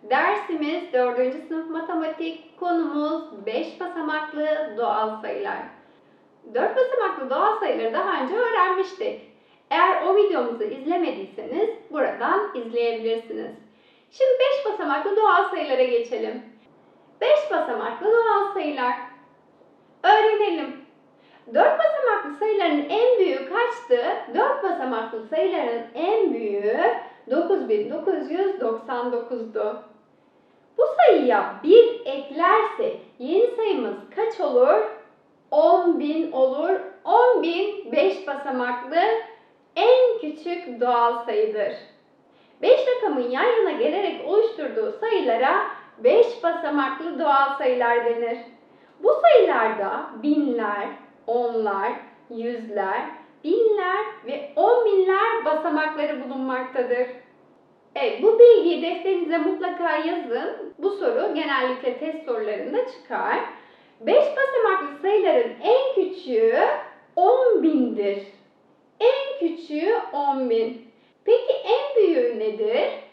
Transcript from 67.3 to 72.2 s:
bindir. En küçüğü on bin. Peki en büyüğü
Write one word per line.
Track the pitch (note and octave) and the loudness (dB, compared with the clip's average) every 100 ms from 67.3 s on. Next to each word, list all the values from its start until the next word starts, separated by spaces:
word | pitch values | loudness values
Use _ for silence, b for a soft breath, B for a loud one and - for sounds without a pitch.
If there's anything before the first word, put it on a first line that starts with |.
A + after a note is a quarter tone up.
| B4+ B4+ G#4 | 4 4 4
bindir. | D#4+ C#4 A#3+ G#3 G3+ G3+ - - _ _ _ _ _ _ | 2 2 0 0 -2 -4 -8 -20 _ _ _ _ _ _
En | A#4 C5+ C#5 C#5 | 2 2 -4 -4
küçüğü | E4+ - - D4+ F4+ A4+ - | -4 -4 -8 -4 0 -2 -2
on | D4 C#4 C4+ B3+ | -4 -2 -2 0
bin. | A3+ A#3 - - b b b | 0 -2 -6 -18 b b b
Peki | - A#4+ - | 2 2 2
en | C5 - A4+ C#5+ C5 | -6 0 -2 0 2
büyüğü | F#4 C4 | 2 2